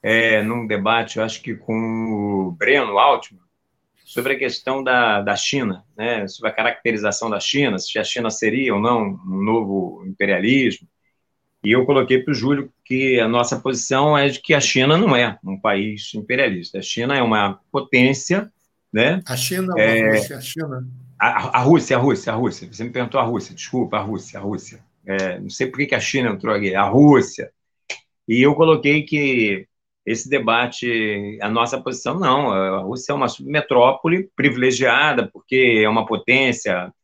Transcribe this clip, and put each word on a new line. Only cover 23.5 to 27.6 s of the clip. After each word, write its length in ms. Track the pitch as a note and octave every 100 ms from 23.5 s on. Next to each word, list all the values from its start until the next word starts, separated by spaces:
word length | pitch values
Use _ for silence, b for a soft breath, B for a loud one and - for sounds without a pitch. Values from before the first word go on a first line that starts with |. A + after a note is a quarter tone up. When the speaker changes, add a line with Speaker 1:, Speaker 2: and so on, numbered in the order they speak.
| -
Speaker 1:
desculpa, 420 | - B2+ A#2 G#2+
a 40 |
Rússia, 380 | G2+ G2+ - G2+
a 40 |
Rússia. 360 | G2+ G#2+ - - _ _ -
É, 340 | F#2+ F#2+ F#2
não 100 | G2
sei 180 | - C3
por 100 | B2+
que 100 | C#3
que 80 | B2
a 40 |
China 300 | - C3+ A#2+
entrou 240 | F#2+ G2
aqui, 220 | G#2 G2+ F#2
a 80 |
Rússia. 680 | G2+ A#2+ D3 C3+ B2+ - - _